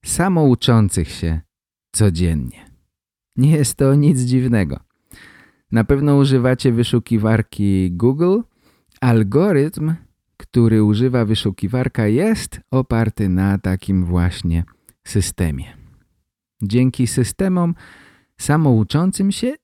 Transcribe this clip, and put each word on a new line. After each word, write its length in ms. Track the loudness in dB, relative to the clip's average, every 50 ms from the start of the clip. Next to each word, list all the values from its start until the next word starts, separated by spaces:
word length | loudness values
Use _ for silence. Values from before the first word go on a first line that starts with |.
| _
samouczących 1040 | -8 -4 -2 0 0 2 2 4 4 2 2 2 2 4 4 4 2 0 -2 -4 -4
się 320 | -6 -8 -4 -4 -4 -4 -6 _ _ _ _ _ _ _ _ _ -2
codziennie. 760 | 0 0 0 2 0 0 0 0 -2 -4 -8 -12 -16 -20 -20 _ _ _ _ _ _ _ _ _ _ _ _ _
Nie 140 | 0 2 2
jest 240 | 2 2 0 -2 -2
to 200 | 0 2 2 4
nic 260 | 4 4 2 2 2
dziwnego. 600 | 0 0 0 0 0 0 0 0 0 -2 -4 -10 _ _ _ _ _ _ -20 -20 -20 -20 -20 -20 -20 _ _ _ _ _ 0
Na 120 | 0 2
pewno 320 | 2 0 0 2 2 4
używacie 560 | 4 4 4 2 2 2 0 0 0 0 0 0
wyszukiwarki 1200 | 0 0 0 0 -2 0 0 -2 0 0 2 0 0 0 _ -6 -4 -2 0 0 0 0 -2 -2
Google. 480 | 0 0 0 0 0 0 0 0 -2 -4 _ _ _ _ _ _ _ _ _ _ _
Algorytm, 920 | 0 2 2 2 0 2 0 0 2 2 2 0 0 0 -4 -6 -4 -4 -6 -6 -10 _ _ _ _ _ _
który 480 | _ -20 -4 _ 2 2 4 4 4 4
używa 400 | 2 2 2 0 0 0 0 0
wyszukiwarka, 840 | 0 -2 -2 -2 -6 -4 -4 -6 -4 -4 -4 -4 -4 _ -2 0
jest 540 | 0 0 0 0 0 -2 -2 -4 -12 -14 -18 -12 _
oparty 580 | -2 -2 -2 _ -2 0 0 -2 -2 -2 -2 0
na 300 | 0 0 0 0 0 -2
takim 460 | -2 -4 -4 -4 -4 -2 -2 -2 0
właśnie 600 | 0 0 0 0 0 -2 -4 -4 -2 -2 -2 -4 -6 _ _ _ _ _ _ _
systemie. 600 | -4 -4 -2 -2 -2 -4 -4 -4 -4 -4 -6 -10 -14 -18 -20 -20 -20 _ _ _ _ _ _ _ _ _ _ _ _ _ _ -8
Dzięki 440 | -2 0 2 2 2 0 -2 -4
systemom 680 | -2 0 -2 -2 -2 -2 _ -2 -2 0 0 0 -2 -4 -6 -10 -20 -20 -20 -20 -20 _ _ _ _ _ _
samouczącym 960 | -2 0 0 2 4 4 4 2 2 0 -2 -2 0 0 -2 -2 -2 -2 -2
się 220 | -2 -4 -6 -6 -8